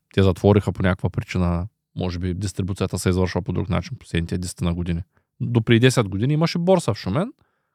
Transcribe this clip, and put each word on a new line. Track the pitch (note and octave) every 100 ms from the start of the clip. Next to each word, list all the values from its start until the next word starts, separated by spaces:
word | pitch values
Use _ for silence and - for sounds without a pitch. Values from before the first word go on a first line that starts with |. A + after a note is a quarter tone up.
| _
Те | -
затвориха | G2 E2+ G2+ G#2 F#2+
по | F2
някаква | F#2 F2+ E2+
причина. | - - F#2 F2 F2 G2 _ _ -
Може | F2+ F2
би | F#2
дистрибуцията | F2+ G2+ - F#2 F#2+ F#2+ F#2
се | F#2+
извършва | F2+ F#2 F2+
по | F#2
друг | F2+ F2+
начин | F2 - A#2+
последните | - F2 E2+ -
десетина | F2+ - F2
години. | E2+ F2 E2+ - _ _ -
До | A#2 A#2+
преди | A2+ A2+
десет | B2+ C3 G2+
години | G2 B2+
имаше | D3+ D#3+ F3
борса | E3+ F#3 -
в | G#2
Шумен, | F#2+ A2+ A3+ - _ _ _